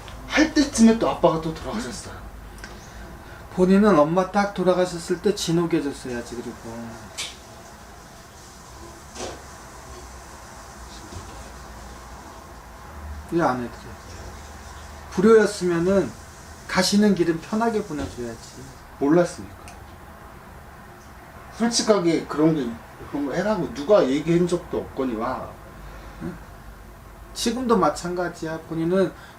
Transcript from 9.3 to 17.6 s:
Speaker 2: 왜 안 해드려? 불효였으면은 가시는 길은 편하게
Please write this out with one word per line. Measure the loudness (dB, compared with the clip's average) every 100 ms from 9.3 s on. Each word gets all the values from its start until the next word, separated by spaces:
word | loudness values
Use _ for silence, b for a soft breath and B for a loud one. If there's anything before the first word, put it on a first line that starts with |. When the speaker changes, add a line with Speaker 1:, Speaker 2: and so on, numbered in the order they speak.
| -10 -16 -18 -18 -18 -16 -16 -16 -16 -18 -18 -18 -18 -18 -16 -16 -16 -14 -14 -12 -14 -14 -14 -14 -14 -14 -14 -16 -16 -16 -16 -16 -16 -18 -16 -16 -12 -10 -10 -2
Speaker 2:
왜 | 2
안 | 2 2
해드려? | -4 -10 -14 -14 -14 -14 -14 -14 -16 -16 -16 -16 -16 -16 -6
불효였으면은 | 4 8 10 8 2 0 2 4 4 2 -4 -16 -18 -18 -16 -2
가시는 | 0 4 6 6 6
길은 | 2 0
편하게 | -2 0